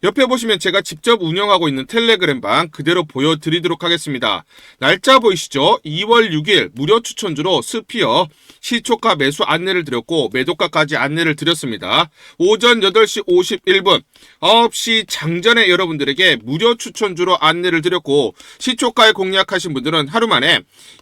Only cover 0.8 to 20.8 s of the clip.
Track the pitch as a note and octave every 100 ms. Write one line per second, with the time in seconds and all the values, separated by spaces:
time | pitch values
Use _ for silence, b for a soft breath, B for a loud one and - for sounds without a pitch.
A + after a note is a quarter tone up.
0.8 | F#3+ D#3 A#3 A#3 E3 F3 G#3 F#3 E3 C3+
1.8 | C3 A3+ A#3 A3+ E3 C3 G2+ B2+ E3+ -
2.8 | D3 F3+ D#3+ C3 D3 D#3+ D#3+ E3+ E3 E3
3.8 | F3 E3+ D3+ C3 A#2 F#2 - b b b
4.8 | C3+ F#3+ - C4 A3 F3+ - C#3 D3+ -
5.8 | D#3 D#3 G#3+ A#3 A3 D#3 D3+ F#3 F#2 A2+
6.8 | D3 A3+ A3+ - G3+ C#3+ E3+ E3 - A3+
7.8 | - A#3 C#3 C3 E3+ b b b - A#3+
8.8 | - A3+ - E3+ C3+ D3 D#3+ D#3+ F#3 F#3
9.8 | D3+ A#2+ - E3 A#2 B2+ C3 E3+ E3+ D#3+
10.8 | D#3 D3 C3+ D#3 E3 D3+ D#3 E3 C3+ G#2+
11.8 | F2+ B2+ E3 b b b F3 A3 A#3+ A#3
12.8 | F#3+ G3 G#3+ A3 G3+ F3 F3+ G3 - G3
13.8 | F#3+ D3 - b b b E3+ A3+ A#3 -
14.8 | A#3 A3+ G3+ - D3+ E3+ G3 A#3 G3+ F3+
15.8 | F3+ D3+ C#3 C#3 F#3 D3+ A2 D#3 A3+ A#3
16.8 | A#3 - G#3 E3+ F3+ F3+ D#3 E3+ F3+ E3+
17.8 | E3 F3+ - C#3+ A2+ - B B - A#3+
18.8 | B3 - A3 G3+ F#3+ F#3+ F#3+ F#3 F3 C#3
19.8 | B2+ D#3+ C#3 A3 A3+ B2+ D3 C3+ - B